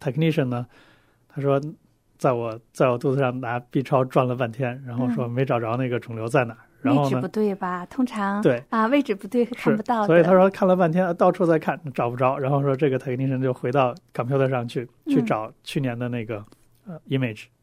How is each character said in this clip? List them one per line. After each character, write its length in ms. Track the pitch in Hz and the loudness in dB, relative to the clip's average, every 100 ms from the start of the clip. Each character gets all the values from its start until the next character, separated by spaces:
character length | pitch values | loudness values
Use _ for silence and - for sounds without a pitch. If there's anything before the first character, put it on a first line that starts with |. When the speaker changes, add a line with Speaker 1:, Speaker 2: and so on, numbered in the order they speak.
Speaker 1:
technician 460 | 143 127 160 160 131 | -6 0 0 2 0
呢， 200 | 123 123 _ _ _ _ _ _ | -2 -8 _ _ _ _ _ _
他 120 | - | -4
说 200 | 139 139 147 - _ _ _ _ | 0 0 -2 -10 _ _ _ _
在 140 | 147 | 0
我， 260 | 120 117 113 - | 0 -2 -8 -8
在 160 | - 135 | 0 2
我 100 | 120 | 2
肚 160 | 139 | 0
子 60 | 131 | 0
上 200 | 131 127 | 0 -2
拿 200 | 123 120 - | -6 -6 -4
B 120 | 143 | -4
超 220 | 127 135 | 0 0
转 220 | 127 - 127 | 2 2 2
了 80 | |
半 160 | 123 120 | 0 -4
天， 320 | 113 127 127 | -4 -6 -6
然 120 | 131 120 | -8 -4
后 120 | 123 | -2
说 180 | 120 120 | -2 -2
没 160 | 120 | -2
找 160 | 135 120 | 0 0
着 160 | 113 120 | 0 -2
那 120 | 127 | -2
个 120 | 120 | -2
肿 160 | - 113 | -4 -8
瘤 100 | 113 | 0
在 160 | 139 | 2
哪 80 | 120 | 2
儿。 60 | - | -2
Speaker 2:
嗯。 60 | _ _ | _ _
Speaker 1:
然 120 | 139 143 | 2 2
后 60 | |
呢 60 | 139 | 2
Speaker 2:
位 60 | |
置 60 | 131 | 0
不 80 | - | -2
对 260 | 214 214 | -2 -2
吧？ 320 | 190 185 180 180 | -2 -4 -6 -6
通 180 | - | -4
常， 380 | 254 220 196 202 | -4 -2 -4 0
Speaker 1:
对。 180 | 214 120 - | 0 0 -2
Speaker 2:
啊， 160 | 226 220 | -2 2
位 160 | 285 | 2
置 120 | 277 | 0
不 140 | 220 202 | -4 -4
对， 160 | 247 | -2
看 320 | 233 247 - 220 | -2 -2 0 0
不 60 | |
到 180 | 214 233 | 0 0
的。 40 | |
Speaker 1:
是， 20 | 208 | 4
所 100 | 170 | 6
以 40 | |
他 100 | 170 | 6
说 160 | 185 190 | 6 6
看 160 | 190 190 | 4 2
了 80 | |
半 160 | 185 170 | 4 2
天， 240 | 175 185 175 | 2 0 2
到 140 | 180 | 2
处 140 | 175 | 4
在 140 | 170 160 | 2 2
看， 200 | 170 143 143 | 0 -6 -6
找 140 | - 123 | -4 -4
不 60 | 123 | 0
着。 200 | 131 143 | 0 0
然 120 | 135 | 0
后 120 | 143 | 0
说 120 | 139 | 2
这 140 | 131 147 | 2 0
个 100 | 127 | 0
technician 420 | 135 123 135 127 | -2 -4 -2 0
就 120 | 131 | -2
回 180 | 123 127 | -2 -2
到 240 | 139 127 120 _ | 2 0 -2 _
computer 340 | - 120 135 131 | -6 -2 0 0
上 180 | 131 120 | 0 -4
去， 220 | 139 120 _ | -6 -8 _
Speaker 2:
嗯。 100 | - | -2
Speaker 1:
去 80 | 277 | 0
找 300 | 120 110 110 - | 0 -2 -6 -14
去 160 | - 160 | -8 -4
年 200 | 131 117 | -4 -4
的 100 | 123 | -4
那 160 | 120 | -6
个， 180 | 110 107 104 _ _ _ - | -6 -8 -12 _ _ _ -18
呃， 120 | 160 - | -16 -6
image， 340 | 135 127 107 - _ | -2 -2 -6 -16 _